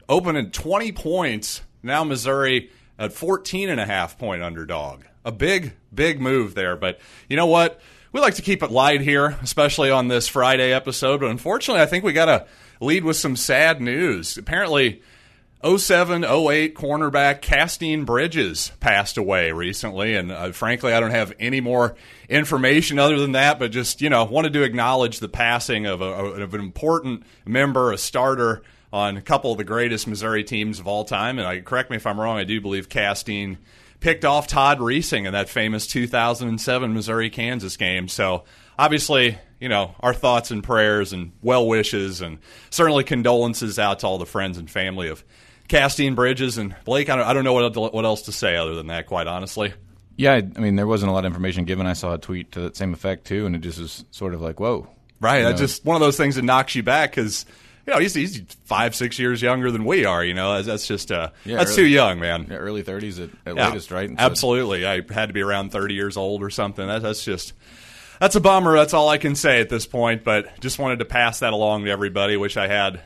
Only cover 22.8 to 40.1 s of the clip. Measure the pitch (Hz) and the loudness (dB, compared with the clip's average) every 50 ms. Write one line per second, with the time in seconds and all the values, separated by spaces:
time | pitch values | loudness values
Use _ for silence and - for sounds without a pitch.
22.8 | 165 - 143 143 143 147 156 143 143 139 131 131 139 147 151 - 131 113 107 127 | 4 2 2 4 4 4 4 2 2 2 2 4 4 4 4 2 0 -2 -2 -2
23.8 | 120 - - - 143 151 139 117 113 104 117 151 160 156 143 147 139 127 113 123 | -4 -4 -4 -2 0 4 4 4 4 4 2 0 0 2 2 2 2 2 2 0
24.8 | 120 123 131 131 127 117 117 - 113 95 - - 120 117 117 120 - - 120 107 | 0 2 2 2 2 0 -2 -6 -10 -8 -2 0 2 2 2 0 0 -2 -4 -2
25.8 | 107 101 95 87 92 95 95 98 98 101 90 101 101 95 95 104 101 92 87 - | -2 -4 -4 -4 -4 -6 -4 -4 -6 -6 -6 -8 -10 -8 -8 -8 -8 -8 -10 -2
26.8 | 151 156 165 165 135 131 120 90 - - - _ _ 101 113 131 139 139 127 131 | 0 2 2 2 0 -4 -10 -10 -12 -20 -20 _ _ -4 0 0 2 2 2 2
27.8 | 127 120 101 - - - - 127 127 135 135 127 120 113 110 110 - - _ _ | 2 2 0 -2 -6 -4 -2 0 0 2 2 2 0 0 0 -4 -8 -18 _ _
28.8 | _ _ - 101 104 101 98 98 98 - 156 143 - 127 113 101 104 92 110 117 | _ _ -4 -2 -2 -2 -4 -6 -2 -2 -2 0 0 -2 -4 -4 -6 -4 -2 -2
29.8 | 120 120 113 104 - 113 107 98 110 110 110 107 104 - 127 107 107 107 107 - | 0 0 -2 -4 -4 -6 -8 -6 -4 -2 -2 -2 -4 -4 -4 -4 -4 -4 -6 -6
30.8 | 90 101 101 104 107 - 113 98 104 120 131 127 98 90 92 92 90 - 127 127 | -6 -6 -4 -4 -4 -4 -4 -4 -2 -4 -4 -4 -4 -6 -6 -8 -6 -2 -2 -2
31.8 | 127 - 120 110 - 120 101 107 110 113 113 107 95 92 110 110 98 101 98 98 | -2 -2 -6 -6 -4 -4 -2 -2 -2 -2 -2 -2 -2 -4 -4 -4 -4 -4 -6 -6
32.8 | 90 - - 117 104 101 101 - - - 104 101 101 98 95 - - _ _ - | -6 -4 -4 -2 0 0 -2 -4 -6 -6 -6 -6 -6 -8 -10 -12 -16 _ _ -20
33.8 | - - _ _ - 165 165 160 - 143 143 147 143 - - 147 135 143 143 135 | -20 -20 _ _ 0 0 0 2 2 2 2 2 0 0 2 4 4 4 4 2
34.8 | 120 117 127 151 160 - 156 110 98 95 98 101 98 - - 123 107 110 110 107 | 2 0 0 0 0 -2 -2 -2 -2 -2 -2 -2 -2 -2 -2 -2 -2 -2 -2 -4
35.8 | - - - 127 120 117 - 120 117 120 117 117 123 117 113 110 - - 127 127 | -6 -4 -2 -2 -2 0 0 0 2 0 0 -2 -4 -6 -4 -4 -2 -2 -2 -2
36.8 | 131 117 110 110 101 110 113 113 113 113 - - 113 120 127 120 95 92 - - | -2 -2 -2 -4 -4 -2 -2 -2 -2 -4 -4 -6 -6 -4 -4 -6 -8 -8 -6 -2
37.8 | 107 92 92 92 92 92 - - 104 95 92 87 - - - - - - _ - | -2 -2 0 -2 -4 -6 -4 -2 -2 0 -2 -4 -6 -10 -20 -20 -20 -14 _ 0
38.8 | 143 151 151 147 143 - 151 131 123 120 107 - - _ - _ 123 127 110 101 | 2 2 2 0 0 2 2 4 4 4 2 -2 -12 _ -18 _ -4 -2 0 0
39.8 | 98 90 87 - - 123 | 0 -2 -6 -2 0 0